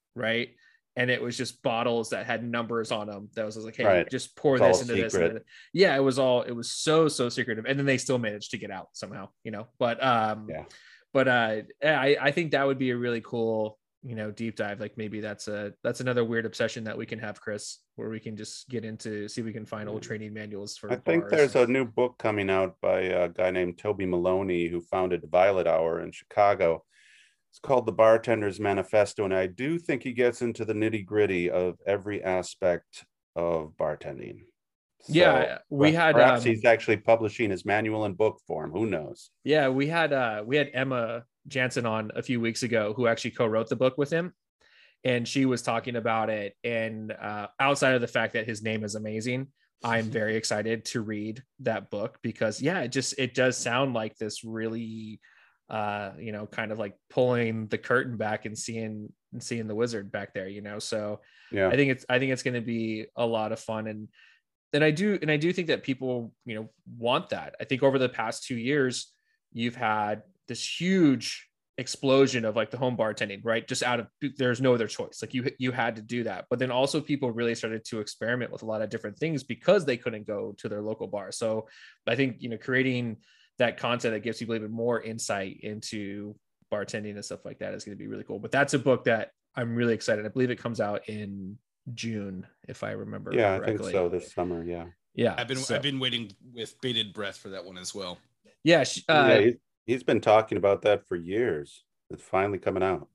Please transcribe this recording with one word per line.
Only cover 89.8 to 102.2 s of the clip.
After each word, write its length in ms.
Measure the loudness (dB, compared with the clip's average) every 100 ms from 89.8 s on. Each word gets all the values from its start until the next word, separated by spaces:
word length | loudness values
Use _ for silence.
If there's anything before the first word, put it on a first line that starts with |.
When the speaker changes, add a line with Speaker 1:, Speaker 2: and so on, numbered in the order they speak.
| 2
Speaker 1:
excited. 320 | 0 0 -2 -2
I 40 |
believe 200 | 0 0
it 60 | 0
comes 220 | -4 -2
out 260 | -2 -2 -6
in 500 | -8 -8 -10 -12 -14 _ _ -14
June, 520 | -8 -6 -6 -6 -10 -12 _ -18
if 160 | -10
I 80 | -8
remember 400 | -8 -8 -10 -2
Speaker 2:
Yeah, 200 | 2 4 2
I 100 | 0
think 120 | -2
Speaker 1:
correctly. 140 | -2
Speaker 2:
so, 160 | 0 0
this 240 | 0 -4
summer, 300 | -4 -4 -4
yeah. 240 | -6 -8 -10 -16 _
Speaker 1:
Yeah, 220 | -2 0 0
Speaker 3:
I've 100 | -4
been, 100 | -4
Speaker 1:
so 180 | -2 -2
Speaker 3:
I've 60 |
been 180 | -2 -2
waiting 320 | -2 -4 -6 -14 -18
with 260 | -12 -12 -8
bated 320 | -4 -2 -4
breath 240 | -6 -8 -8
for 120 | -12
that 140 | -12
one 140 | -12 -12
as 180 | -12 -10
well. 220 | -10 -12 _ _ _ _ 4
Speaker 1:
Yeah, 180 | 4
sh-, 200 | 4 -2 2
Speaker 2:
Yeah, 80 | 6
Speaker 1:
uh, 240 | 8 8
Speaker 2:
he's, 140 | 6 4 _ _ -4
he's 180 | -2
been 160 | 2 2
talking 380 | 6 6 6 2
about 240 | 4 4
that 260 | 4 2 0
for 80 | -8
years. 680 | -4 -2 0 -2 -6 -16 _ _ _
It's 140 | -16